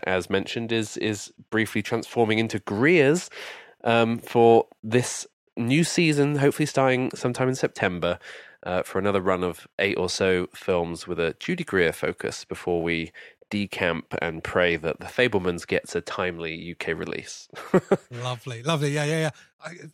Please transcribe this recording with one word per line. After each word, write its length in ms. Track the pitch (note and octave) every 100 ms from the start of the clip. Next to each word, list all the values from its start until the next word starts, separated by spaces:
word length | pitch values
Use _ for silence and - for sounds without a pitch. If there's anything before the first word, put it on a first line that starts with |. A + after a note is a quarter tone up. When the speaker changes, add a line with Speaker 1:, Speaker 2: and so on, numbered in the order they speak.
| -
Speaker 1:
as 220 | F#2 F2+
mentioned, 420 | G2 - A#2+ A#2
is, 240 | A2+ G#2+ -
is 380 | G#2+ G#2 - - -
briefly 320 | A2 A2 A2
transforming 580 | - A#2 - A#2+ A2 A2
into 200 | A2+ G#2
Greer's, 680 | - G#2 C#3 F3+ C3+ F3 - - - - - _
um, 340 | A#2 A#2 A2+ A#2
for 460 | - A#2+ A#2 A#2 - _
this 460 | A2 A#2+ A#2+ - - _ _ -
new 260 | A#2 C#3+
season, 540 | E3 - E3 D3 C#3+ D3
hopefully 300 | C#3 - D3+
starting 440 | - C3+ B2+ B2+ -
sometime 340 | C3 A#2+ C3
in 60 | C3
September, 640 | C3 - G2 F2+ F2 F2 - - - -
uh, 200 | F2 F2+
for 140 | - F#2+
another 220 | G2+ G2
run 240 | F#2 F#2
of 240 | F2+ E2 - -
eight 180 | G2+ -
or 120 | F2+
so 380 | - G2 F2+ F2+ -
films 500 | - F2+ E2+ E2+ -
with 140 | E2+
a 160 | E2 -
Judy 240 | - F3 -
Greer 260 | F#2+ E2
focus 540 | - - - - - -
before 360 | F2+ - F2
we 300 | E2 E2 E2 - - _ _
decamp 520 | G#2 G2+ - F2+ E2 - -
and 220 | E2+ D#2+
pray 320 | - F#2+ F2 E2
that 240 | D#2+ -
The 80 | -
Fabelmans 580 | - B2 G#2 F2+ E2+ -
gets 300 | E2+ - F2
a 60 |
timely 520 | - - F2+ E2+ E2 D#2+
U 200 | E2+ E2+
K 180 | -
release. 540 | E2 E2+ E2 - - - - - F#3
<laughs> 300 | - F3 -
Speaker 2:
Lovely, 500 | A#2+ B2 B2 C3+ A#2
lovely. 300 | C3 D#3+ C#3+
Yeah, 140 | D3 D3
yeah, 140 | D#3+
yeah. 80 | D#3 - - _
I, 120 | D#3 F3 D#3+